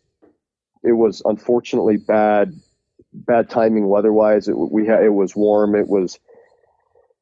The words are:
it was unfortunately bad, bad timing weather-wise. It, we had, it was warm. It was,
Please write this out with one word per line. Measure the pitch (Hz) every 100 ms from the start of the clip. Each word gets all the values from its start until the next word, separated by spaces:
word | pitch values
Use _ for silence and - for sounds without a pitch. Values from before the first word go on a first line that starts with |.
| _ _ _ _ _ _ _ _
it | -
was | 117 113 95 -
unfortunately | 110 - 120 - 123 98 107
bad, | - 107 107 104 98 - _ _ _ _ _
bad | - - 117 110
timing | 120 113 110 98
weather-wise. | 101 107 107 107 107 101
It, | 67
we | 82 110 107
had, | 107
it | 107
was | 101 92 104
warm. | 104 104 104 104
It | 98
was, | 98 90 - _ - _ _ _ _ _ _ _ _